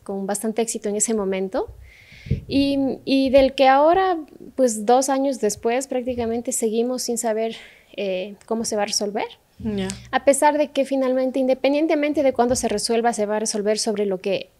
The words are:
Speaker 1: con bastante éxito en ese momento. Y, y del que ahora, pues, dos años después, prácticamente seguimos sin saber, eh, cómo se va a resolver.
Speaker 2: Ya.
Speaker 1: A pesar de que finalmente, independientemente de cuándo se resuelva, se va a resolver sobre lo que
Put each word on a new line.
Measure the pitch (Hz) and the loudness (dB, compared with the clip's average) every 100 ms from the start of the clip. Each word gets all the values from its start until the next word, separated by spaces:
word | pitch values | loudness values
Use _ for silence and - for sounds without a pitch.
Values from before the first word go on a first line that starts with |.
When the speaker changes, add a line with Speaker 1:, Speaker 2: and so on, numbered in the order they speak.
Speaker 1:
con | - 196 196 | -10 -8 -6
bastante | 208 220 220 | -4 -4 -2
éxito | 220 226 208 | -4 -4 -4
en | 208 | -4
ese | 226 220 | -2 -2
momento. | 190 190 190 277 466 - - - - - - - - | -2 -4 -4 -6 -8 -12 -20 -20 -20 -12 -6 -6 -2
Y, | 277 277 277 269 - | 0 0 0 -2 -4
y | - 269 269 | 0 2 4
del | 269 269 269 | 4 4 4
que | 262 | 4
ahora, | 269 311 359 381 339 294 - - - | 6 6 4 2 0 -6 -18 -10 0
pues, | 254 214 208 | 0 2 2
dos | 247 269 | 4 4
años | 269 277 240 | 0 0 0
después, | 208 - 233 254 269 | -2 -2 -2 -2 -2
prácticamente | 254 240 240 226 233 254 | -6 -4 -4 -4 -4 -4
seguimos | 247 226 226 247 254 | -2 -2 0 -2 -2
sin | - 233 | -4 -2
saber, | 233 214 226 220 - - _ - | -2 -2 -2 -6 -18 -20 _ -8
eh, | 202 185 202 202 - | -4 -4 -6 -10 -6
cómo | 226 226 | -4 -2
se | 208 | -2
va | |
a | 214 | -2
resolver. | - 208 220 480 - _ - | -2 -2 -4 -6 -10 _ -10
Speaker 2:
Ya. | 226 202 190 - - | -6 -4 -4 -8 -4
Speaker 1:
A | 262 277 | 0 2
pesar | 269 294 294 | 4 4 4
de | 285 | 0
que | 277 | 0
finalmente, | 269 269 254 254 262 269 | 0 0 0 0 0 0
independientemente | 254 262 269 285 320 302 294 302 | 0 2 2 2 2 2 0 2
de | 269 | 2
cuándo | 254 240 254 | 2 2 2
se | 226 | -2
resuelva, | 208 - 233 233 | -2 0 0 0
se | 214 208 | 0 -2
va | 214 | -2
a | |
resolver | 220 214 202 214 | -2 -2 0 0
sobre | 226 202 202 | 0 -2 -2
lo | 185 | -2
que | 202 185 - | -2 -4 -6